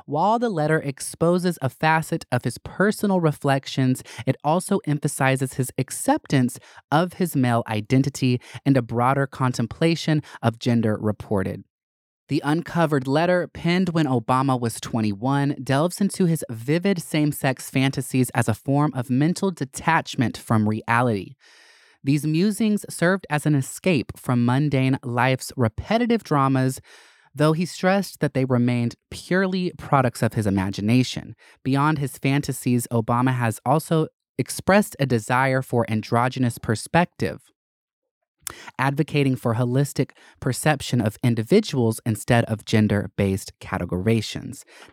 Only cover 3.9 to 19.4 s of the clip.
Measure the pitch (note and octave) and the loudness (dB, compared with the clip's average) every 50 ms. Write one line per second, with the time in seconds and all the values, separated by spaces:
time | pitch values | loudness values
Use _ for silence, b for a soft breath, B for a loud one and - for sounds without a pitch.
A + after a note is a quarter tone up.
3.9 | B2+ - - B B B B C3+ B2+ - - D3 D#3+ F3+ - - G3+ - - D3+ | 0 -2 -4 B B B B -2 -2 0 0 0 0 0 0 0 -2 -2 0 -2
4.9 | D3 D3 - D3+ - - C#3 C3 C3 C3 C3+ C3 - - B2+ - - - C3 - | -2 -2 -2 -4 -2 2 2 2 2 2 -2 -4 -2 -4 -4 -4 -4 -4 -4 -4
5.9 | - - - C4 D4 D#4 - - D3+ C3+ B2 B2 - - B B B B B _ | -6 -4 0 0 0 0 0 0 2 2 2 2 -2 -6 B B B B B _
6.9 | C#3 D#3+ F#3 F3 - - F#3 E3 - C#3 B2+ B2 A#2+ A#2 - - A2 G#2+ G#2+ - | 0 2 2 0 -2 -4 -4 -2 0 0 0 2 2 0 0 -2 -4 -6 -2 2
7.9 | C3 C3+ C3+ C#3+ - - C3+ B2+ B2 A#2+ B B B B B C#3 C3+ B2+ A#2 A2+ | 2 2 2 0 -2 -2 0 0 0 -2 B B B B B 2 2 2 2 0
8.9 | A#2 A#2 A#2+ C3 C#3 C#3 C#3 - - - C3 B2 - - A#2 - - - E3 E3 | -2 0 2 2 2 0 -2 -4 -2 -2 -2 -2 0 -2 -4 -6 -2 0 0 0
9.9 | E3+ - - D#3+ D#3 D3+ B B B B - A#2 A2+ A2+ - B2 A#2+ A#2 A2+ G#2+ | 0 0 0 0 0 0 B B B B -2 -2 -2 0 0 0 2 2 2 0
10.9 | G#2+ G2+ G#2+ G#2+ G2+ - - - G#2+ F#2+ F#2+ G2 G2+ G2 - _ _ _ _ _ | -2 0 -2 -4 -4 -4 -4 -2 -2 -2 -2 -2 -6 -8 -12 _ _ _ _ _
11.9 | _ _ _ _ _ _ _ - C3+ D#3 - C#3+ D#3 E3+ - - - F3 E3 D3 | _ _ _ _ _ _ _ -4 -4 -2 0 0 -2 -2 -2 -2 0 0 0 2
12.9 | D3+ C3+ B2+ C3+ C#3 D#3 E3+ F3 F3+ F3+ F3 - - - - E3+ F3 F#3 F#3+ E3+ | 2 0 0 0 0 2 2 2 2 0 -2 -4 -8 -4 -2 0 2 2 0 0
13.9 | D#3+ E3+ D#3 C3 C3 A#2 A2 - B2+ C3 C3+ C3+ C3 B2 B2 A2+ - - - - | 2 0 2 2 0 0 2 2 2 2 2 2 0 0 0 -4 -4 -6 -8 -6
14.9 | - A2+ G#2+ G#2 G2 G2 A#2 C3+ C#3 C#3 C#3+ C#3+ - - B2+ - C3+ C#3 D#3+ F3+ | -4 -2 -2 -2 -2 -2 -2 0 0 0 0 -2 -2 -4 -2 0 0 2 2 0
15.9 | - - G3+ F#3 - - F#3+ E3 E3 D3+ - - A#2 A2+ A#2 C3+ D#3 F3 F3+ G3+ | 0 -2 -2 -2 0 0 2 2 2 0 -4 -8 -10 -8 -2 -2 -2 0 0 0
16.9 | G3 E3 - - - D#3 D3+ D3+ C#3 - - C3+ B2+ - - - - C3+ C3 C3+ | -2 -2 -4 -2 0 0 0 0 0 0 -2 -2 -2 -2 -8 -4 0 0 0 2
17.9 | - C#3+ C3 - - C3 B2 - - B2+ A#2 - G#2+ - - C#3 C3+ C#3+ D3 D3+ | 0 -2 -4 -2 0 0 0 2 0 0 0 0 -2 -2 -2 -2 0 0 0 0
18.9 | - C3 A#2+ - B2 C3 D3 E3 F3+ - | -2 -4 -4 -2 0 0 2 0 0 0